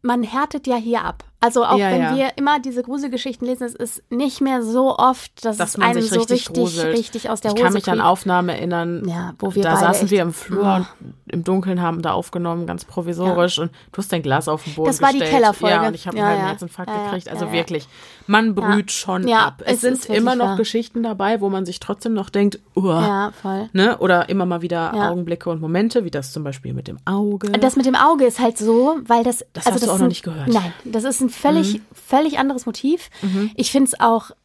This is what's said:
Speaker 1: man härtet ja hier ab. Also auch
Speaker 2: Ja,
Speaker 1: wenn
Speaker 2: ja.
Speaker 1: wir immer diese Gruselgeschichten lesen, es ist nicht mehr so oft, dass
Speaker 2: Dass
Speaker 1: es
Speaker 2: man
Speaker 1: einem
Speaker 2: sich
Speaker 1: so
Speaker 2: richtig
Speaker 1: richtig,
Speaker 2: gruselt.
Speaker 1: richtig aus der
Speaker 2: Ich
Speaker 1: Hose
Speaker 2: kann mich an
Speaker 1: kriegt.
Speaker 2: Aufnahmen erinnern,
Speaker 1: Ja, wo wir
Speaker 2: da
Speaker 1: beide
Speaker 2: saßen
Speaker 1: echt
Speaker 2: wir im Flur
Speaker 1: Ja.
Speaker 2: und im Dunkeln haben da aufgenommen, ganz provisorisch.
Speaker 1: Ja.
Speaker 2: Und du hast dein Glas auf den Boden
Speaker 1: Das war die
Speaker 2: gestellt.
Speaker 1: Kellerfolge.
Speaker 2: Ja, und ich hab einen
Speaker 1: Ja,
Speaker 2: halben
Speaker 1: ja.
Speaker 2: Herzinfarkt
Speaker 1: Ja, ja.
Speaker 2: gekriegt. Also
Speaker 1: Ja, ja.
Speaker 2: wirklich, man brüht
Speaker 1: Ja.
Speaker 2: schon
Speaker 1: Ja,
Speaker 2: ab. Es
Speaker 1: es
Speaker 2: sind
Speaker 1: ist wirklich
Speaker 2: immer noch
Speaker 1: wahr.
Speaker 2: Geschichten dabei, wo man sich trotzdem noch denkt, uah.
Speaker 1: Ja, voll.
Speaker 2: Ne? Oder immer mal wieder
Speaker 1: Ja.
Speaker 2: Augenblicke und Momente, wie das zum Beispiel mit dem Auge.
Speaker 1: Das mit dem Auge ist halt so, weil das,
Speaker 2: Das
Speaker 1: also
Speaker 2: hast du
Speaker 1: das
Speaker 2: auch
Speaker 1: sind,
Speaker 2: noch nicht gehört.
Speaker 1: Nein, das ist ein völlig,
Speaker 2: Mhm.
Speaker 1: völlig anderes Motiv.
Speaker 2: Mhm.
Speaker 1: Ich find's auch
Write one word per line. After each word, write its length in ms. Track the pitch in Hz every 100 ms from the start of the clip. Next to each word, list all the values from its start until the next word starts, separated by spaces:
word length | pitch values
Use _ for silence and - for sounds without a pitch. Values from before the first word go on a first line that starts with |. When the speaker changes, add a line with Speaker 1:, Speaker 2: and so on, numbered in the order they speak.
Speaker 1:
man 200 | 247 247
härtet 420 | 220 247 294 294 277
ja 80 | 240
hier 260 | 226 233
ab. 200 | 170 - - _
Also 220 | 233 240
auch 140 | - 202
Speaker 2:
Ja, 140 | 196
Speaker 1:
wenn 100 | -
Speaker 2:
ja. 140 | - 269
Speaker 1:
wir 220 | 269 -
immer 220 | 277 294
diese 220 | 262 247
Gruselgeschichten 640 | 233 277 277 240 233 233 247
lesen, 180 | 247 247
es 100 | 247
ist 260 | 233 - _
nicht 300 | 240 277 -
mehr 220 | 269 262
so 340 | 220 247 262 -
oft, 480 | 254 254 - - 226
dass 120 | 214
Speaker 2:
Dass 140 | 220
Speaker 1:
es 60 | -
Speaker 2:
man 120 | 220
Speaker 1:
einem 120 | 233
Speaker 2:
sich 80 | 226
Speaker 1:
so 60 | 196
Speaker 2:
richtig 300 | 226 247 -
Speaker 1:
richtig, 60 | 165
Speaker 2:
gruselt. 420 | - 165 160 233
Speaker 1:
richtig 320 | 226 226 -
aus 120 | 220
der 100 | 214
Speaker 2:
Ich 40 | 208
Speaker 1:
Hose 80 | 247
Speaker 2:
kann 80 |
mich 140 | 196 196
an 100 | 180
Speaker 1:
kriegt. 80 | 170
Speaker 2:
Aufnahmen 420 | 185 190 180 180
erinnern, 540 | - 170 170 170 170 190
Speaker 1:
Ja, 280 | 170 180 -
wo 160 | 196
wir 80 | 190
Speaker 2:
da 120 | 170
Speaker 1:
beide 120 | 165 175
Speaker 2:
saßen 180 | 196 196
Speaker 1:
echt 60 |
Speaker 2:
wir 100 | 196
im 100 | 170
Flur 300 | 156 - 196
Speaker 1:
Ja. 120 | 202 190
Speaker 2:
und 100 | 185 - 127 - -
im 160 | 170
Dunkeln 380 | 170 190 190 180
haben 180 | 170 165
da 120 | 160
aufgenommen, 520 | - 175 175 175 170 170
ganz 200 | 175 -
provisorisch. 720 | - 170 170 185 175 175 160
Speaker 1:
Ja. 60 |
Speaker 2:
Und 80 | 170 - -
du 60 | -
hast 120 | 202
dein 120 | 175
Glas 240 | 139 135 143
auf 160 | 156
den 100 | -
Boden 140 | 147 160
Speaker 1:
Das 160 | -
war 60 | 277
die 80 | 269
Speaker 2:
gestellt. 180 | 156 160
Speaker 1:
Kellerfolge. 360 | 220 - 214 170
Speaker 2:
Ja, 120 | -
und 60 |
ich 140 | 170 185
hab 60 | 214
einen 80 |
Speaker 1:
Ja, 60 | 208
Speaker 2:
halben 120 | 202
Speaker 1:
ja. 60 | 190
Speaker 2:
Herzinfarkt 420 | 202 170 - 180
Speaker 1:
Ja, 60 | 214
ja. 60 | 208
Speaker 2:
gekriegt. 240 | 190 -
Also 160 | - 175
Speaker 1:
Ja, 60 |
ja. 60 | 170
Speaker 2:
wirklich, 300 | 165 160 135 - - - -
man 300 | 214 226 196
brüht 340 | 208 208 208
Speaker 1:
Ja. 60 | -
Speaker 2:
schon 300 | - 185 180
Speaker 1:
Ja, 180 | 226 208
Speaker 2:
ab. 160 | - -
Es 80 | 247
Speaker 1:
es 60 |
Speaker 2:
sind 120 | 247
Speaker 1:
ist 100 | 254 -
wirklich 120 | 214
Speaker 2:
immer 180 | 233 247
noch 100 | 196
Speaker 1:
wahr. 100 | 196
Speaker 2:
Geschichten 460 | 214 226 233 233
dabei, 380 | 226 196 202 226
wo 80 | 196
man 180 | 190 180
sich 120 | 180
trotzdem 340 | - 202 233
noch 180 | 220 190
denkt, 280 | 202 202 - _ -
uah. 300 | 190 165 208
Speaker 1:
Ja, 240 | 196 208 -
voll. 300 | 196 190 220
Speaker 2:
Ne? 240 | 185 208 -
Oder 300 | 180 175 -
immer 180 | 190 180
mal 160 | 170
wieder 300 | 170 170 165 214
Speaker 1:
Ja. 160 | 202
Speaker 2:
Augenblicke 360 | 175 165 170 180
und 100 | 165
Momente, 440 | 156 175 226 240 175
wie 60 |
das 200 | 147 135
zum 120 | 156
Beispiel 300 | 147 135 131
mit 140 | 131 131
dem 100 | - -
Auge. 460 | 202 208 202 208
Speaker 1:
Das 240 | 202 254 269
mit 100 | 262
dem 100 | 254
Auge 300 | 269 320 254
ist 140 | 240
halt 180 | 247 233
so, 400 | 214 226 269 320 233
weil 180 | 233
das, 220 | 233 240 -
Speaker 2:
Das 140 | - 247
Speaker 1:
also 80 | 196
Speaker 2:
hast 60 |
du 20 | -
Speaker 1:
das 40 |
Speaker 2:
auch 80 | 190
Speaker 1:
sind, 80 | -
Speaker 2:
noch 40 |
nicht 140 | 175
gehört. 240 | 175 156 139
Speaker 1:
Nein, 260 | 226 175 - 247
das 180 | 220
ist 180 | 247 -
ein 80 | 254 -
völlig, 380 | 285 320 196
Speaker 2:
Mhm. 80 | 208 -
Speaker 1:
völlig 480 | - - 269 311 285
anderes 260 | 277 254 240
Motiv. 440 | - 269 339 - -
Speaker 2:
Mhm. 300 | 196 190 214 214
Speaker 1:
Ich 140 | 233
find's 300 | 269 269 -
auch 320 | 233 226 - -